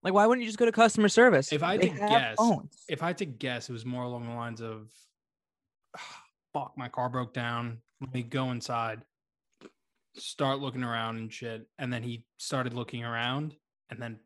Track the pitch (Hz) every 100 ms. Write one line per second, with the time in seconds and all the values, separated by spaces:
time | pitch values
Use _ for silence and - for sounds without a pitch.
0 | 180 196 214 254 233 214 233 220 226 -
1 | 208 - 247 160 135 151 170 202 180 156
2 | 208 220 117 110 226 190 - _ - 147
3 | 165 180 180 117 131 123 - 120 120 123
4 | 123 120 120 117 117 113 113 110 110 _
5 | _ _ _ _ _ _ _ _ _ -
6 | - - _ _ _ 147 131 - 123 -
7 | 123 127 120 - 120 120 120 117 _ _
8 | 135 131 117 135 131 123 - 120 113 110
9 | - _ _ _ _ _ - _ _ _
10 | _ - - - 139 135 139 123 123 117
11 | 113 113 113 - 120 110 113 _ 127 123
12 | 120 117 - _ - 135 127 120 117 117
13 | 117 117 120 135 151 147 _ _ _ 113
14 | 120 110